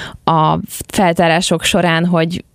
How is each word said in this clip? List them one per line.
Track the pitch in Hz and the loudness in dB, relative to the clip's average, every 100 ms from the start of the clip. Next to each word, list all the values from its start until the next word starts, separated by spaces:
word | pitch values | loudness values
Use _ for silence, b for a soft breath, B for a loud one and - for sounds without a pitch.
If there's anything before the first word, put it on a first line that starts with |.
| B B - | B B 0
a | 160 156 160 - - - | 2 2 0 -6 -14 -6
feltárások | - 180 170 165 160 - 165 | 0 2 2 2 2 0 -2
során, | - 180 175 165 175 | 0 0 2 0 2
hogy | 175 165 175 - | 0 0 -6 -12